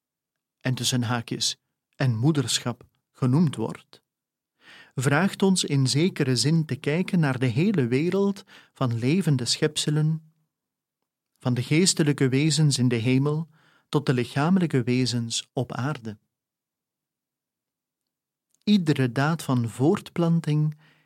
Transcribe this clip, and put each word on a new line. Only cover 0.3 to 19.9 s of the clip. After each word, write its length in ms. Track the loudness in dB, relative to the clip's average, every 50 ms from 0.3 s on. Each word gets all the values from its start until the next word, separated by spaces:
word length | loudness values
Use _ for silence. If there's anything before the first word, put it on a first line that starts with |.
| _ _ _ _ _ _
en 160 | -4 -4 -4
tussen 280 | -2 -2 -2 -2 0 -2
haakjes, 540 | -2 -2 -4 -4 -6 -8 -4 -4 -6 -6 _ _ _ _ _ _ _ _
en 220 | -2 -2 0 0 2
moederschap 680 | 2 0 2 0 -2 -2 -4 -4 -4 -6 -8 -8 -14 _ _ _ _ _
genoemd 440 | _ -2 0 2 4 4 2 2 0
wordt, 460 | -2 -6 -6 -8 -12 -16 _ -20 -20 _ _ _ _ _ _ _ _ _ _ _ _ _ -20 -20 -20 -20 _ -8
vraagt 460 | -2 0 2 2 2 2 0 0 0
ons 220 | 2 2 2 2 0
in 240 | 0 0 0 0 2
zekere 480 | 2 2 0 0 0 -2 -2 0 0
zin 300 | 0 0 2 2 0 0
te 100 | -2 -6
kijken 440 | -6 -4 -4 -2 -2 -2 0 0 0
naar 200 | 2 2 0 0
de 60 | -2
hele 420 | -2 0 2 0 2 2 0 0 0
wereld 560 | 0 0 0 0 0 0 0 0 -2 -4 -10 _ -20 -20 -20 _ _
van 240 | -4 -2 -2 -2 0
levende 480 | 0 0 0 2 2 2 0 0 0
schepselen, 880 | -2 -2 0 0 -2 -2 -2 -4 -2 0 0 0 0 -2 -4 -8 -16 _ _ _ _ _ _ _ _ _ _ _ _ _ _ _ _ _ _ _ _ _ _
van 140 | -4 -2 -2
de 100 | -2 -2
geestelijke 640 | 0 2 2 2 2 2 2 2 0 2 2 2 2
wezens 480 | 2 2 2 2 2 2 2 2 2 2
in 100 | 2 2
de 80 | 0
hemel 520 | 0 0 2 2 2 2 0 -2 -4 -6 -8 _ _ _ _ _ _ _ -2
tot 160 | -2 -2 0
de 80 | 2 0
lichamelijke 680 | 0 0 -2 -2 -2 2 2 2 2 2 2 0 0 0
wezens 680 | 2 0 0 0 0 -2 -4 -4 -4 -6 -8 -8 _ -6
op 180 | -6 -6 -6
aarde. 460 | -6 -6 -4 -6 -6 -6 -10 -12 -14 -14 _ _ _ _ _ _ _ _ _ _ _ _ _ _ _ _ _ _ _ _ _ _ _ _ _ _ _ _ _ _ _ _ _ _ _ _ _ _ _ _ _ _ _ _ _ _ _ _ 0
Iedere 480 | 2 2 2 4 2 2 2 2 0
daad 320 | 0 0 0 0 0 -2 -2
van 260 | -2 0 0 0 -2
voortplanting 1080 | -2 0 2 2